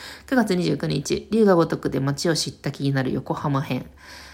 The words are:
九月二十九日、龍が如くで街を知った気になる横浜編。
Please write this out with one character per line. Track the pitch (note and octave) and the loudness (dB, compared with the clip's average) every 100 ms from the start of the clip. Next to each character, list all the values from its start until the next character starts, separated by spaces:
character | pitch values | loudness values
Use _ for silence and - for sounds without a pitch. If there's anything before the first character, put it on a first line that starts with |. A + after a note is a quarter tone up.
| - - - | -18 -18 -2
九 | C4 | 0
月 | G#3+ F3+ | 2 2
二 | |
十 | D#3+ D3 | 0 -2
九 | E3 | -2
日、 | D3+ D3 - - | -2 -2 -4 0
龍 | G#3+ G#3 | 4 6
が | F3 | 6
如 | E3 D3+ | 4 0
く | D3 | -2
で | C3+ | -2
街 | C#3 C#3 F3+ | -2 0 0
を | D#3 | 0
知 | - | -2
っ | - | -6
た | - | -8
気 | C#3 | -4
に | C#3 | -2
な | C3+ | 0
る | B2+ | 0
横 | - - | -4 -4
浜 | E3 D#3 C#3 | -4 -2 -2
編。 | - B2+ - - - - - | -2 -6 -6 -18 -20 -20 -20